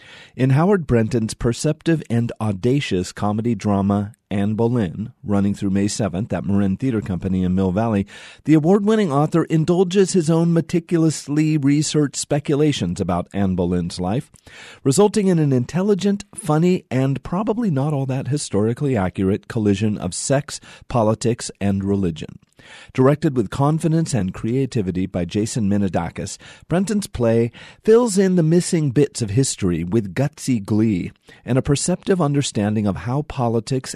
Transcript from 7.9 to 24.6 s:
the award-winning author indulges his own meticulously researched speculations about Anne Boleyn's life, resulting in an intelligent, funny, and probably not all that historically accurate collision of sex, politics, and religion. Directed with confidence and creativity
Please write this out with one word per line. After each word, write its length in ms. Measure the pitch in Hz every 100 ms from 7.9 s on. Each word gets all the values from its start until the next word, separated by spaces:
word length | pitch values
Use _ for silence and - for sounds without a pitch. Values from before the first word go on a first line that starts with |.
| 104 98 - - - -
the 80 |
award-winning 580 | 156 156 208 202 220 190
author 320 | 139 151 170
indulges 720 | - 160 156 175 190 196 185
his 160 | 185 156
own 240 | 165 170
meticulously 1040 | 165 160 175 - 170 160 - - 147 156 156
researched 580 | 139 147 147 151 143 -
speculations 840 | - 147 - 143 151 131 90 87
about 260 | 90 90 -
Anne 220 | 98 98 92
Boleyn's 440 | 90 90 87 -
life, 320 | 90 120 - _ - - - -
resulting 440 | 143 147 208 220 190
in 100 | 170
an 140 | 147
intelligent, 720 | 127 123 165 202 202 202 202 -
funny, 520 | - 160 151 175 185 -
and 320 | 127 135 135
probably 460 | - 175 220 214 220
not 240 | 135 143
all 120 | 147 135
that 240 | 131 120
historically 680 | 147 - 101 110 120 143 123
accurate 540 | 92 - 95 104 -
collision 480 | 117 104 98 107 104
of 160 | 90
sex, 480 | - - 139 - - - - -
politics, 640 | 123 107 113 - 120 - -
and 240 | 98 98
religion. 560 | 98 101 90 78 - - _ _ - - -
Directed 420 | - 131 147 165 127
with 140 | 98
confidence 640 | - 143 160 165 160 165
and 220 | 120 92 -
creativity 720 | 110 127